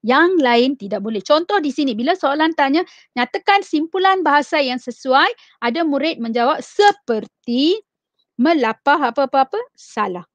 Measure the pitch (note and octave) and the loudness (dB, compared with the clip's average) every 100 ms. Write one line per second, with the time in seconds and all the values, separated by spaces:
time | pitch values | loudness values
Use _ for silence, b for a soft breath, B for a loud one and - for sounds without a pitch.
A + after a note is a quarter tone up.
0 | A3 C4 E4+ F#4 B3+ A#3+ B3+ C#4+ G3+ G3+ | 2 2 4 2 2 2 2 -2 -6 -8
1 | G3+ A3 - D4+ E4+ G4+ D4 C4 C#4 G#3+ | -6 -8 0 0 2 -2 -2 -2 -4 -2
2 | B3+ F#4 D4 D4 D#4+ D#4+ C#4 D4+ F4+ b | -2 -2 -2 0 -2 0 0 0 -2 b
3 | b B3 A#3+ - - G4+ G4 D#4 D#4+ F#4+ | b -6 -6 -4 0 0 0 -4 -4 0
4 | F#4+ F#4+ D4+ D4 C#4 D#4+ C4+ B3 - A#3+ | 0 2 2 0 0 -2 -2 -4 -8 -10
5 | C4 C4 F4+ A#4+ b b A#3+ A#3+ E4 C#4 | 0 2 2 -2 b b -4 -2 -2 -2
6 | D4+ D#4+ A3+ A#3 A#3+ D4+ - - G#4 G4+ | -2 -4 -6 -2 0 -2 -6 2 2 2
7 | - A3 - _ - A#3+ D4+ G#4+ _ _ | -4 -6 -6 _ -4 0 0 0 _ _
8 | _ _ _ - C4+ D#4+ A3+ A3+ - D4 | _ _ _ -2 2 2 0 -2 0 2
9 | C4 A#3 C4+ C4+ C4 G#4 B4+ _ - - | 0 -2 0 0 0 -2 -8 _ -14 -6
10 | G3+ F3+ - | -6 -6 -14